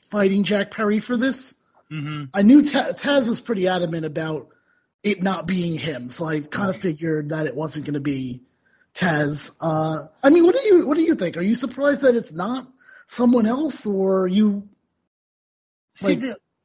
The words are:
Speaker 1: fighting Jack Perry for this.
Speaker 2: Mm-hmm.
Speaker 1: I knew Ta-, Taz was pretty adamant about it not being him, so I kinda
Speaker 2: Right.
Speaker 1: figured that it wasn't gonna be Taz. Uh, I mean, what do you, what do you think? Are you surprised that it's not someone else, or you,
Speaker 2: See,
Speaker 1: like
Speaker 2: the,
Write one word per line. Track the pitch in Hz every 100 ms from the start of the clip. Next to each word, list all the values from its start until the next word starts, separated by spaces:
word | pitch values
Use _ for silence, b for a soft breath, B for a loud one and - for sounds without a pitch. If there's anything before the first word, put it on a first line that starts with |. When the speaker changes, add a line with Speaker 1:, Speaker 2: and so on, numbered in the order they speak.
| _
Speaker 1:
fighting | 208 196 196 202
Jack | 208 196
Perry | - 208 214
for | 214 247
this. | 269 262 - - _ _ -
Speaker 2:
Mm-hmm. | 156 147 151 139
Speaker 1:
I | 202
knew | 202 294
Ta-, | 285 277 -
Taz | 180 277 285 233
was | 226
pretty | - 214 185
adamant | 185 175 165 156
about | 151 160 151 - _ _ _ _ _
it | 208 196
not | 190 180 165
being | 185 170 156
him, | 147 131 123
so | - 160
I | 151
kinda | 147 - 196
Speaker 2:
Right. | 185
Speaker 1:
figured | 185 151 165 156 147
that | 156 151
it | 123
wasn't | 156 156 139
gonna | 147
be | 143 135 131 123 _ _ _ _ _
Taz. | - 185 156 147 147 - -
Uh, | 165 156 160 156 143 _
I | 277
mean, | 339 339
what | 494
do |
you, | 440 359 254
what | 302
do |
you | 330 302
think? | 180 156
Are |
you | 185
surprised | 233 233 - 285 285
that | 269 240
it's | 185
not | 156 190 254 - _ B B B
someone | - 240 247 214
else, | 254 311 - 214
or | 196 190 190 185
you, | 190 214 202 202 _ _ _ _ _ _ _ _ _ _ _ _
Speaker 2:
See, | - 196
Speaker 1:
like | 233
Speaker 2:
the, | 254 220 _ _